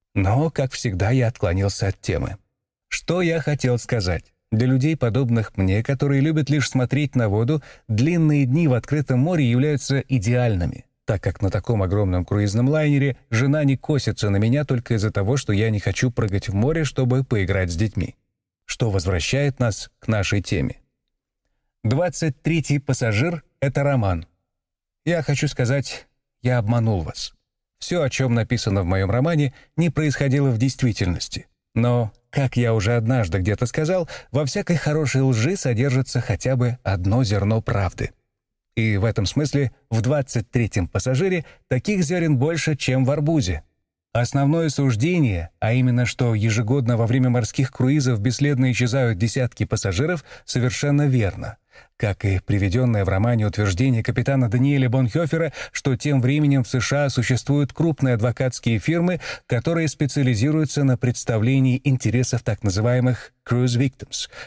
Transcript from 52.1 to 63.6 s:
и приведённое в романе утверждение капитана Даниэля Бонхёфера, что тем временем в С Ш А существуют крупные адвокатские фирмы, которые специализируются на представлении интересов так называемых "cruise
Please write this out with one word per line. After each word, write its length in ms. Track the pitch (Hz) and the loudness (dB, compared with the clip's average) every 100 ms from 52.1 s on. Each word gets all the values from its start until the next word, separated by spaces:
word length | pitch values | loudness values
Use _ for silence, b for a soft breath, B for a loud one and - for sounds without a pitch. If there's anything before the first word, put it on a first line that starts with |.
| 98 | -2
и 140 | 101 95 | 0 0
приведённое 680 | - 101 98 110 127 110 95 | 0 0 2 2 2 2 0
в 40 | |
романе 380 | 95 120 120 107 | 2 2 2 0
утверждение 560 | - 104 85 131 117 | 0 0 2 2 2
капитана 480 | 110 123 123 135 120 | 0 -2 0 2 2
Даниэля 360 | 120 139 143 127 | 2 2 2 2
Бонхёфера, 640 | 131 123 160 156 165 160 B B | 2 0 0 0 0 -2 B B
что 240 | - 143 127 | -6 -2 -2
тем 260 | 147 139 | 0 2
временем 420 | 123 147 147 139 | 2 2 2 2
в 40 | 117 | 0
С 120 | 127 | -2
Ш 260 | 101 143 139 | -2 0 0
А 40 | |
существуют 640 | 127 110 123 - 143 139 | 0 0 -2 0 0 0
крупные 400 | - 165 147 131 | 0 -2 0 0
адвокатские 640 | 120 120 - 131 - - 110 | 0 0 -2 -4 -4 -2 -2
фирмы, 420 | - 170 175 175 B B - | 0 0 0 -2 B B -6
которые 400 | 120 165 170 160 | -4 0 0 -2
специализируются 960 | - 143 143 127 110 135 156 151 - | -2 -2 0 0 2 2 0 0 0
на 120 | 139 127 | 0 2
представлении 840 | 120 117 - 113 113 135 131 123 | -2 -2 -2 0 2 2 2 2
интересов 600 | 143 131 110 117 127 120 | 0 0 0 0 0 -2
так 180 | - 104 | -4 -4
называемых 720 | 104 92 113 123 127 120 - _ | -2 0 0 2 2 -2 -6 _
"cruise 360 | - 123 | -4 0